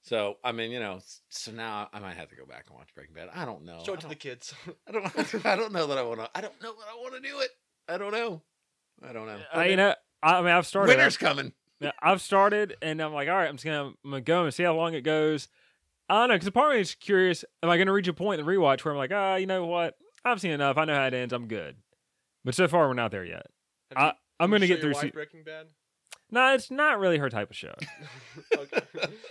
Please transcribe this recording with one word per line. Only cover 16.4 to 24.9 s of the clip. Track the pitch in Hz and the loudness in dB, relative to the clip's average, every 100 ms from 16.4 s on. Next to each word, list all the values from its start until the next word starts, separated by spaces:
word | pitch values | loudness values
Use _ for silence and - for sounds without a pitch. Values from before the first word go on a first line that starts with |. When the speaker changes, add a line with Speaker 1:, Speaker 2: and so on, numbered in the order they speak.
| 175 | 2
Speaker 3:
a | |
part | 214 294 | 2 4
of | 262 | 4
me | |
is | 185 | 0
curious, | - - 196 185 170 - _ | -6 2 4 4 2 -6 _
am | 165 | 2
I | 170 | 4
gonna | 190 | 4
reach | 196 180 | 2 0
a | |
point | 160 190 180 | -2 -2 -2
in | 151 | 0
the | |
rewatch | 190 156 135 | 4 4 4
where | 160 | 0
I'm | 143 | -4
like, | 131 | -2
"Ah, | 202 190 190 | 0 0 0
you | 190 | 0
know | 190 170 | -2 -2
what? | 175 170 - 381 _ | 0 -2 -4 _ _
I've | - 226 | -2 -2
seen | 190 | 0
enough. | 147 143 135 | 0 2 2
I | 156 | 2
know | |
how | 147 131 | 2 0
it | |
ends. | 127 123 | 0 -4
I'm | 123 117 | -6 -6
good." | 110 78 67 _ _ _ _ _ _ 127 | -8 -8 -14 _ _ _ _ _ _ -6
But | |
so | 123 180 | 2 2
far, | 170 147 | 4 4
we're | |
not | 127 117 | 2 -2
there | 98 87 | -4 -10
yet. | 85 - _ _ _ _ | -12 -16 _ _ _ _
Speaker 2:
Have | 131 | 0
you, | 147 | 2
Speaker 3:
I, | - _ _ | 0 _ _
I'm | 170 | 2
Speaker 2:
you | 208 | 4
Speaker 3:
gonna | 185 | 4
Speaker 2:
show | |
Speaker 3:
get | 175 | 2
Speaker 2:
your | 156 | 2